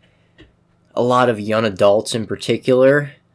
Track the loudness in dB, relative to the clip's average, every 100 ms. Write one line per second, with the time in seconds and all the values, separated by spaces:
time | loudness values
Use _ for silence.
0 | _ _ _ _ _ _ _ _ _ -4
1 | 0 2 0 -2 -4 -2 -2 0 2 2
2 | -2 -6 -8 -8 -4 -4 0 2 4 2
3 | -2 -12 _